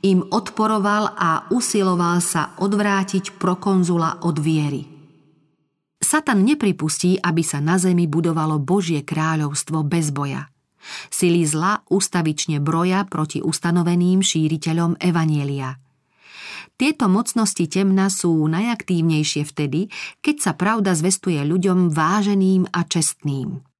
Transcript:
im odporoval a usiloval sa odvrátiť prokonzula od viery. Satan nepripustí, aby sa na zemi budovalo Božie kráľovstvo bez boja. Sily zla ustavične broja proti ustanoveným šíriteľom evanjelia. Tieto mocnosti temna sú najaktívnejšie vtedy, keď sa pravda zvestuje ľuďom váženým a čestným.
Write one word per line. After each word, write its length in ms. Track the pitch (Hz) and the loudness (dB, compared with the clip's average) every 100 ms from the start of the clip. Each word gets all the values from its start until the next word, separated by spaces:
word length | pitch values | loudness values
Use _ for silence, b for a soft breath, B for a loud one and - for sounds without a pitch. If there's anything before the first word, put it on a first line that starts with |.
im 160 | 196 185 | 4 2
odporoval 960 | - 220 185 - 214 220 202 208 214 | 2 -4 -4 -2 0 0 0 0 -2
a 320 | - 170 160 - | -2 -2 -2 -2
usiloval 720 | 247 - 214 190 175 175 175 | -2 0 0 2 2 2 0
sa 320 | - 165 147 - | 0 -2 -4 -4
odvrátiť 800 | 202 208 208 196 190 190 185 - | -2 0 0 0 0 -4 -4 -4
prokonzula 800 | 180 180 202 190 175 170 160 - 170 | -2 0 0 2 2 2 0 -2 -4
od 80 | 156 | -2
viery. 400 | 151 156 147 139 - - - _ _ _ _ _ _ _ _ | 0 0 0 -6 -10 -20 -20 _ _ _ _ _ _ _ _
Satan 480 | _ - 311 302 208 | _ -2 0 2 2
nepripustí, 720 | 208 294 208 - 156 - 180 | 4 2 0 0 -4 0 0
aby 240 | 185 180 165 | 2 0 0
sa 240 | 160 143 | -2 -2
na 160 | 147 175 | 0 2
zemi 320 | 185 175 170 | 2 2 2
budovalo 480 | 160 165 160 156 156 | 0 0 0 0 -2
Božie 480 | 135 196 170 151 143 | 0 0 0 -4 -4
kráľovstvo 800 | 156 160 156 147 143 - 160 147 | -4 -2 -2 -2 -4 -4 -4 0
bez 240 | 165 151 | 0 -2
boja. 400 | 143 139 135 143 _ _ _ B B B | -4 -6 -8 -12 _ _ _ B B B
Sily 400 | - 180 170 156 | 0 2 4 2
zla 400 | 156 180 208 _ | 0 0 -2 _
ustavične 720 | 196 - 175 160 151 - 147 | 0 0 0 -2 -2 -2 -2
broja 480 | 147 165 180 190 196 | 0 0 2 0 -2
proti 320 | - 156 - | -4 -4 -2
ustanoveným 800 | - 160 170 170 170 175 175 190 | -4 -2 0 2 2 2 4 4
šíriteľom 800 | 190 160 156 156 165 160 170 - | 2 0 0 0 -2 0 0 0
evanjelia. 800 | 175 165 160 151 139 139 131 131 _ _ _ B B B B B B | 0 2 2 0 -2 -6 -8 -12 _ _ _ B B B B B B
Tieto 320 | - 262 302 208 | -2 -2 2 2
mocnosti 560 | 190 247 233 220 - 160 | 2 2 0 0 0 -2
temna 400 | 185 196 190 196 | 2 2 4 2
sú 320 | 190 175 160 | 0 0 2
najaktívnejšie 1040 | 151 165 233 233 - 170 165 156 151 147 147 | 2 0 -2 -4 -2 0 2 2 0 -2 -4
vtedy, 400 | - 143 139 202 B B B | -4 -2 -2 -4 B B B
keď 160 | - 294 | -4 0
sa 80 | 190 | -2
pravda 400 | - 208 220 196 | -2 -2 0 0
zvestuje 480 | 170 175 - 185 156 147 | 2 0 0 -2 0 0
ľuďom 480 | 180 190 180 175 | 2 2 2 2
váženým 720 | 151 160 208 202 196 190 190 - | 2 2 2 2 2 4 4 2
a 80 | 175 | -2
čestným. 800 | 170 170 151 - 147 139 135 131 _ | -2 -2 -2 -4 -6 -4 -6 -10 _